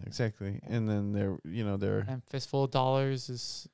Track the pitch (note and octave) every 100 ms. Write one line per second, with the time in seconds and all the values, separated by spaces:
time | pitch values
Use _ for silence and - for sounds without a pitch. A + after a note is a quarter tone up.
0 | - - A2+ - G2 G2 - A#2 A2 G#2
1 | G2+ G2+ G2 F#2 D2+ G#2 G#2 G2 G2 G2+
2 | G2+ C3 - C3+ - C#3 C3+ C3+ C3 C3+
3 | C3+ C3+ - B2 - - -